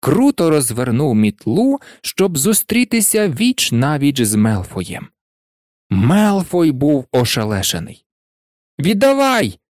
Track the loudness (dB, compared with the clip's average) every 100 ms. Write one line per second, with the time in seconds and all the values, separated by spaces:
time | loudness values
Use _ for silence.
0 | 0 2 2 2 0 2 0 -4 -2 0
1 | 0 2 0 -2 -4 0 0 0 -6 -14
2 | -12 -2 -2 0 0 0 0 -2 0 0
3 | 0 0 -2 0 -2 0 -2 0 0 0
4 | 0 0 0 2 0 0 -6 -10 -10 -10
5 | -16 _ _ _ _ _ _ _ _ 0
6 | 2 4 2 0 -2 0 0 2 0 0
7 | 0 0 0 -2 -2 -2 -4 -6 -10 -16
8 | _ _ _ _ _ _ _ -4 -2 2
9 | 2 2 2 2 -2 -6 _